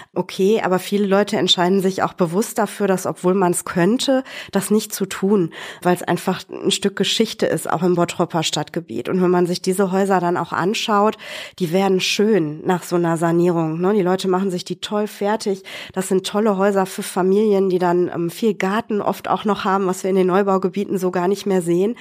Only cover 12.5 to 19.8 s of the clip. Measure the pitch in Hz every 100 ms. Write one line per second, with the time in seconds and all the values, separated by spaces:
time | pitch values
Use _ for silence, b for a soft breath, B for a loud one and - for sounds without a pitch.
12.5 | 151 - 180 - 175 170 165 170 170 175
13.5 | 170 160 160 180 214 180 185 190 180 196
14.5 | 175 - 180 - 208 208 - 202 220 214
15.5 | 190 B B B - 185 190 185 208 220
16.5 | 190 196 196 190 - 196 - 185 196 220
17.5 | 196 190 180 175 175 180 - 170 - 226
18.5 | 180 190 208 226 208 - 190 - 175 214
19.5 | 196 208 196